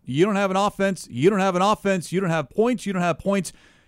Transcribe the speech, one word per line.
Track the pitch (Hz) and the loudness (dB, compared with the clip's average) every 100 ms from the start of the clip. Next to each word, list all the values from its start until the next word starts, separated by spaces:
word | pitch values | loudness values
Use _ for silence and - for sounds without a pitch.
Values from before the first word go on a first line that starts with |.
You | - 135 | -4 2
don't | 202 196 | 2 2
have | 196 | 0
an | 190 | 0
offense. | 202 - 196 175 - | 0 0 -2 -2 -8
You | 120 170 | 0 2
don't | 208 | 4
have | 190 | 2
an | 180 | 2
offense. | 196 - 196 190 - | 0 0 0 -2 -2
You | 180 | -4
don't | 185 | -2
have | 160 - | -2 -2
points. | - 233 233 | 0 0 0
You | 202 | -4
don't | 185 | -2
have | 175 - | -2 -2
points. | 190 202 - - - _ | -2 -2 -2 -10 -20 _